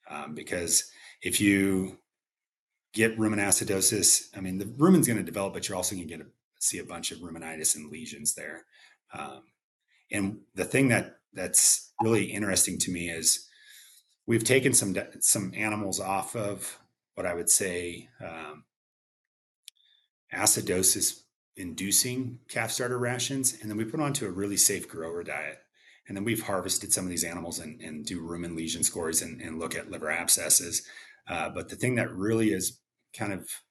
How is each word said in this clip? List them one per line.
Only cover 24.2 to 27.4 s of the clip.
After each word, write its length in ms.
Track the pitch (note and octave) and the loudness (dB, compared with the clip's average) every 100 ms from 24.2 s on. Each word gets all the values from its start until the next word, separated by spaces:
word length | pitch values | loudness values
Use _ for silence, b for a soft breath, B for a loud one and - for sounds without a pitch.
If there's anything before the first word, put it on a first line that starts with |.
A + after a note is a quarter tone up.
| G#2 | -4
a 40 | |
really 260 | F2+ G2+ G2+ | -4 -2 2
safe 320 | - G2 - | 2 2 -4
grower 340 | E2 E2 F2 | -10 -8 -6
diet. 360 | D#2 C#2+ D2+ D#2 _ b b b - | -6 -8 -8 -12 _ b b b -10
And 80 | G2 | -4
then 80 | |
we've 180 | G#2 G#2+ | -2 -2
harvested 500 | - G2 F#2 - G2 | 0 -2 0 -2 0
some 120 | - | -2
of 60 | F#2 | -2
these 140 | E2+ | -2
animals 340 | E2+ E2+ | -4 -4